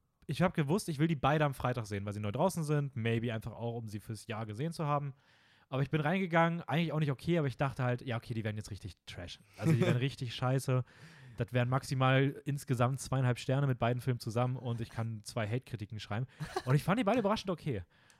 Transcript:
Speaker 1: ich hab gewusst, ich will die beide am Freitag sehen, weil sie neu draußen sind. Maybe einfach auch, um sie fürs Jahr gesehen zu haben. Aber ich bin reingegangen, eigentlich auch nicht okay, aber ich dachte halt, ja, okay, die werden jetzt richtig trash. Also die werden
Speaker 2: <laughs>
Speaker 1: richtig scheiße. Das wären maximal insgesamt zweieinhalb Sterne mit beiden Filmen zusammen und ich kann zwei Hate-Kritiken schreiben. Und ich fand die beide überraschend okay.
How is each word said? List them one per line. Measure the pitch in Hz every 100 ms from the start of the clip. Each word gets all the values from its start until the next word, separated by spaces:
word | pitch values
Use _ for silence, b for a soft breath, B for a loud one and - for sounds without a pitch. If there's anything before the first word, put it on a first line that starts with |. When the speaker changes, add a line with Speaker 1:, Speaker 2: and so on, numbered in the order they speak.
| _ _ -
Speaker 1:
ich | 147
hab | 180
gewusst, | - 139 190 -
ich | 139
will | 160
die | 156
beide | 135 151 147
am |
Freitag | 135 123 123 104
sehen, | 104
weil | 101
sie | 104
neu | 104
draußen | 107 185 170
sind. | 151 147 143 120
Maybe | 113 117 117
einfach | 110 117
auch, | 104 117 117
um | 113
sie | 104
fürs | - 107 -
Jahr | 107
gesehen | 113 104 160
zu | 165
haben. | 151 147 143 b b b b b _
Aber | 131
ich | 139
bin | 156
reingegangen, | 147 190 185 165 170 170
eigentlich | - 147 165
auch | 147
nicht | 147
okay, | 131 - 170
aber | 139
ich | -
dachte | 139 120
halt, | 123 123
ja, | 135 117
okay, | -
die | 113
werden | 107 107
jetzt | 101
richtig | 92 95 - -
trash. | 95 87 - - -
Also | 165
die | 127
werden | 175 131
Speaker 2:
<laughs> |
Speaker 1:
richtig | 131 - 123
scheiße. | - 127 135 131 127 123 B B B B -
Das | 123
wären | 123 123
maximal | 131 - 131 131 131 135 -
insgesamt | - 139 - 120 123 135
zweieinhalb | - 131 127 120
Sterne | - 131 143
mit | 123
beiden | 117 123
Filmen | 131 120
zusammen | - 107 127 127
und | 127 117
ich | 117
kann | - 113 110
zwei | - - 107
Hate-Kritiken | 123 - 107 104 110
schreiben. | - 104 131 B 156 370
Und | -
ich | 143
fand | - 262
die |
beide | 196 247
überraschend | 196 214 196
okay. | 170 160 107 - b b b